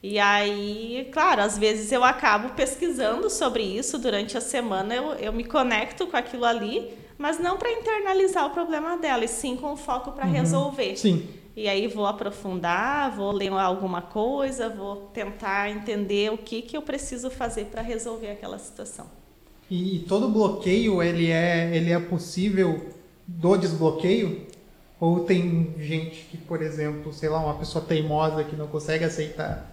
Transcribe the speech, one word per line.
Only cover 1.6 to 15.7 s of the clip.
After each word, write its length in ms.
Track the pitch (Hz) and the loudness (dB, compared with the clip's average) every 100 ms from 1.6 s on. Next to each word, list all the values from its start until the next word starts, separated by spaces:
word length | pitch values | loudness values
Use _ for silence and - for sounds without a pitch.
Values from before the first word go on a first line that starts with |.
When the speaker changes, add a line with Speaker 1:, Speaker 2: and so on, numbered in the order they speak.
| 214 220 214 | 2 2 0
Speaker 1:
eu 100 | 254 | 4
acabo 520 | 247 262 269 208 247 | 4 6 4 4 2
pesquisando 720 | - 269 - 339 254 220 240 415 | -2 -2 0 -2 0 0 2 0
sobre 340 | - 277 233 | 2 0 2
isso 360 | 202 202 - 302 | -2 -2 -2 -2
durante 400 | 240 202 220 254 | 0 0 -2 -4
a 20 | |
semana, 540 | - 254 233 190 196 | -2 -2 0 -2 0
eu, 180 | 240 302 | -2 -2
eu 180 | 294 214 | -4 -4
me 100 | 226 | -4
conecto 640 | 233 302 254 220 311 - 359 | 0 2 4 2 0 -4 -2
com 100 | 277 | 0
aquilo 300 | 240 247 240 | -2 0 2
ali, 440 | 233 208 339 - - - - | 2 0 -4 -6 -14 -20 -4
mas 200 | 294 330 | -2 0
não 200 | 349 370 | 0 0
pra 120 | 480 | -2
internalizar 760 | 453 440 427 403 381 381 370 277 | -2 0 0 2 4 4 4 0
o 40 | |
problema 460 | 339 339 311 320 349 | 0 -2 -2 -2 -2
dela, 260 | 320 247 233 | 0 0 0
e 20 | |
sim 260 | 233 277 247 | -2 -4 -4
com 200 | 294 285 | -6 -6
foco 360 | - 254 277 | -4 -4 -4
pra 120 | 277 | -4
Speaker 2:
Uhum. 80 | 190 | 0
Speaker 1:
resolver. 640 | 151 - - 277 269 202 196 | 2 4 2 0 -2 -4 2
Speaker 2:
Sim. 320 | 214 165 - - - | 4 4 0 -14 -18
Speaker 1:
E 140 | - 214 | -6 0
aí 180 | 196 220 | 0 0
vou 200 | 214 202 | 0 -2
aprofundar, 1040 | 208 202 202 196 180 170 175 233 285 269 | 0 -6 -6 -6 -4 0 0 0 0 -2
vou 200 | 202 196 | -2 -2
ler 200 | 202 196 | 0 0
alguma 480 | 190 190 190 190 175 | 2 2 0 -2 -4
coisa, 680 | 175 220 226 277 269 254 226 | -4 -2 0 0 -2 -2 -6
vou 400 | 214 196 202 202 | -6 -8 -10 -10
tentar 560 | 233 202 - 208 196 | -8 -8 -6 -2 0
entender 640 | 208 | 0